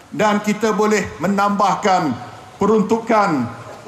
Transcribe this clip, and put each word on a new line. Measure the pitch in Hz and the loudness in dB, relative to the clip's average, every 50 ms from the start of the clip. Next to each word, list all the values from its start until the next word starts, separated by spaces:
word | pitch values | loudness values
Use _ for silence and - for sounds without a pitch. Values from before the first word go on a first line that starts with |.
| - - - | -20 -14 -4
dan | 143 208 214 208 208 208 | -2 0 0 0 0 0
kita | 208 208 208 - 220 208 | -2 -2 0 0 0 0
boleh | 190 214 214 214 208 - - - - 151 | 2 2 2 2 0 0 -4 -6 -4 -2
menambahkan | 185 202 196 202 202 202 196 208 196 180 - - 202 185 180 175 151 120 - - - - - - - - - | -2 0 0 0 0 2 2 2 0 0 0 0 2 2 2 2 0 -2 -4 -8 -14 -18 -20 -20 -20 -6 -2
peruntukan | 196 196 220 220 196 - 226 226 220 - 233 214 202 190 160 139 120 110 - - - - - - - | 2 2 4 4 4 2 0 0 0 2 2 2 2 2 0 0 -2 -4 -6 -12 -16 -16 -18 -6 -2